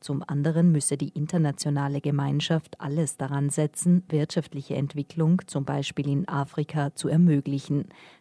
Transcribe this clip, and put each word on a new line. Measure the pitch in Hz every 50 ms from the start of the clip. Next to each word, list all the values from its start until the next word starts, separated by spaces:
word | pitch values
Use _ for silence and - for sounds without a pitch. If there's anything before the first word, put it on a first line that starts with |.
Zum | - - 139 147 -
anderen | - 143 143 143 165 156 170 175 175
müsse | 160 147 - - 143
die | 135 143 -
internationale | - 147 147 156 180 170 156 143 139 - - 151 143 139 139 139 143 143
Gemeinschaft | - 147 143 143 139 139 143 143 - - 165 160 - - - -
alles | - 139 143 165 156 - -
daran | - 135 135 139 139 143 143
setzen, | - 156 151 143 - - - 180 175 180 - -
wirtschaftliche | 160 147 151 - - 165 147 - - 135 - - 147
Entwicklung, | 135 139 143 - 143 143 - - 165 160 160 180 185 -
zum | - - 139 139
Beispiel | - 143 143 135 - - 147 139 143
in | 143 139 - -
Afrika, | - 143 139 - - 156 147 - - 156 143 143 -
zu | - - -
ermöglichen. | 151 165 180 170 147 139 - 139 139 139 - - 143 143 - - - - - - - _